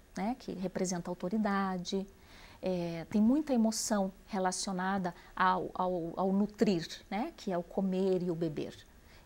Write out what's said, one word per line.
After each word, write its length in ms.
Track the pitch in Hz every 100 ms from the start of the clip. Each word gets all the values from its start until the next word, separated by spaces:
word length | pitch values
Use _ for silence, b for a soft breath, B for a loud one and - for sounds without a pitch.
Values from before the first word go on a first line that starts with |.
| - 185
né, 200 | 208 262
que 140 | -
representa 560 | 180 185 190 185 175 180
a 40 |
autoridade. 920 | 180 180 220 208 196 190 185 180 196 196 B B B B B
É, 460 | 190 180 170 165 160
tem 100 | 208
muita 320 | 220 294 302
emoção 600 | 240 220 220 - 208 190 - -
relacionada 880 | 190 185 185 202 185 185 196 180 - B
ao, 360 | - 185 185 -
ao, 380 | - 185 180 165 -
ao 160 | 190
nutrir, 540 | 196 208 - 214 170 - - -
né, 220 | 196 330 -
que 160 | 202
é 60 | 175
o 40 |
comer 600 | - 208 196 185 190 180
e 80 | 180
o 40 |
beber. 420 | 165 160 147 - - - B B B